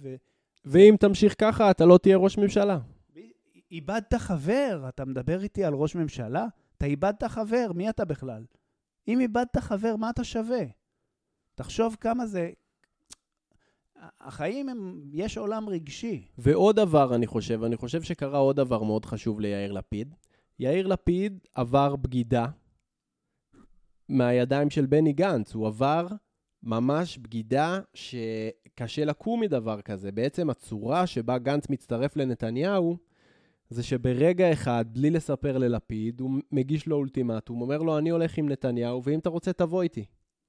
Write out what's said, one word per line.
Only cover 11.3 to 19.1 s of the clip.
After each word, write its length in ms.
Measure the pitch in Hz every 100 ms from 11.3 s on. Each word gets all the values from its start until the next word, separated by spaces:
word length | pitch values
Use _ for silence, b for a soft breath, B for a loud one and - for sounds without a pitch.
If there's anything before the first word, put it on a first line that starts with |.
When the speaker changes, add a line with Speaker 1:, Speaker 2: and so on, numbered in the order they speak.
| _ _ -
Speaker 1:
תחשוב 420 | 123 - 226 220
כמה 260 | 226 240 226
זה, 240 | 190 170 - _ _ _ _ _ - _ _ _ _ _ _ _ _ - _
החיים 500 | - 107 156 262 269
הם, 320 | 240 185 180 139
יש 260 | 151 208 226
עולם 320 | 208 220 214
רגשי. 580 | 180 147 - 233 156 - -
Speaker 2:
ועוד 380 | 123 175 196 214
דבר, 400 | 196 156 131 120
אני 120 | 117
חושב, 360 | 113 104 113
אני 120 | 113 117
חושב 260 | 120 165
שקרה 380 | 165 170 139 143
עוד 160 | 135 139
דבר 280 | 127 113
מאוד 220 | 107 107
חשוב 340 | -